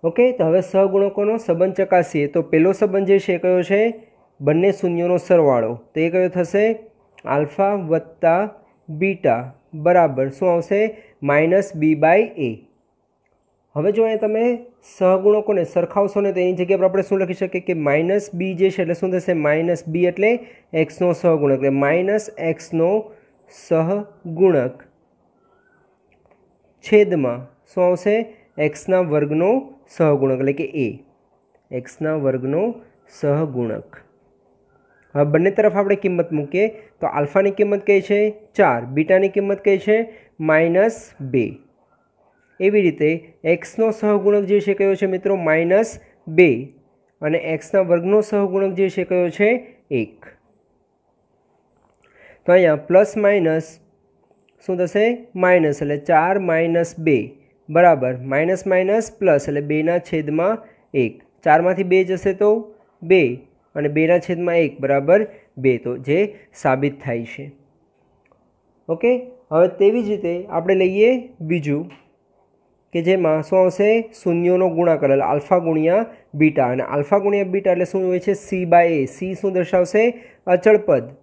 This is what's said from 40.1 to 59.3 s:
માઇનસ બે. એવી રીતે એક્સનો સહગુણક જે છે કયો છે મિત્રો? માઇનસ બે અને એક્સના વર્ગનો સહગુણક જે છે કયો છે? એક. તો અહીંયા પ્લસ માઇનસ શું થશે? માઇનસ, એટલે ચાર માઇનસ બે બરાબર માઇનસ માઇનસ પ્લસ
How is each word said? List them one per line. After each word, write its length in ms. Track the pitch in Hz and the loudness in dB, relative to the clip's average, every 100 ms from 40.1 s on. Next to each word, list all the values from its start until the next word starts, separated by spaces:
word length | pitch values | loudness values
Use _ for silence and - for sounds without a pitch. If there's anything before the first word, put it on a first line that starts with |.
| - _ _ 156 | -10 _ _ 0
માઇનસ 500 | 156 165 175 220 226 - _ 135 | 2 4 2 2 0 -16 _ -4
બે. 120 | 127 113 - _ _ _ _ _ _ _ _ _ _ | -2 -2 -6 _ _ _ _ _ _ _ _ _ _
એવી 240 | 190 208 180 | 0 2 2
રીતે 240 | 156 151 165 - _ 156 170 | 0 -2 -2 -8 _ -2 -2
એક્સનો 340 | - - 220 214 | -2 -2 -2 0
સહગુણક 440 | 214 208 190 208 196 | 0 0 2 0 2
જે 80 | 208 202 | 0 0
છે 100 | 196 | 0
કયો 180 | 196 190 | 0 0
છે 80 | 196 185 | -2 -2
મિત્રો? 240 | 190 196 165 | -2 -2 0
માઇનસ 480 | 156 170 190 220 - _ _ - | 0 2 2 0 -6 _ _ -10
બે 220 | 160 175 120 139 - _ _ _ _ | 2 4 4 -6 -18 _ _ _ _
અને 180 | 151 160 - 160 | -4 -4 -4 -8
એક્સના 300 | - 196 185 | -2 -2 2
વર્ગનો 280 | 175 175 208 214 | 0 2 0 2
સહગુણક 480 | 208 202 185 196 185 | -2 0 0 -2 0
જે 80 | 190 180 | -2 -2
છે 100 | 180 | -2
કયો 200 | 180 175 165 | 0 -2 0
છે? 100 | 208 247 247 _ _ 135 | 0 0 -4 _ _ -4
એક. 260 | 104 - - _ _ _ _ _ _ _ _ _ _ _ _ _ _ _ _ _ _ _ - - - | -4 -10 -20 _ _ _ _ _ _ _ _ _ _ _ _ _ _ _ _ _ _ _ -20 -14 2
તો 120 | 180 | 4
અહીંયા 280 | 175 151 151 | 4 2 2
પ્લસ 240 | 175 202 220 202 | 4 4 2 2
માઇનસ 480 | 202 165 160 160 - _ _ _ _ _ _ _ _ | 2 2 0 -4 -16 _ _ _ _ _ _ _ _
શું 160 | - 180 180 | -8 -4 -2
થશે? 200 | 202 220 240 - | 0 0 -2 -8
માઇનસ, 500 | 185 180 180 156 143 | -2 4 4 4 0
એટલે 160 | 143 143 143 | -4 -4 2
ચાર 200 | 165 165 196 185 | 2 4 0 0
માઇનસ 420 | 160 170 170 165 - 160 | 0 2 0 -2 -4 0
બે 100 | 135 113 - _ _ _ | 0 0 -14 _ _ _
બરાબર 440 | 156 175 156 127 127 131 | 4 6 6 0 -6 -4
માઇનસ 300 | 135 165 185 190 | -2 0 -2 0
માઇનસ 360 | 185 185 220 226 - | 0 2 0 -2 -2
પ્લસ 260 | 196 | 2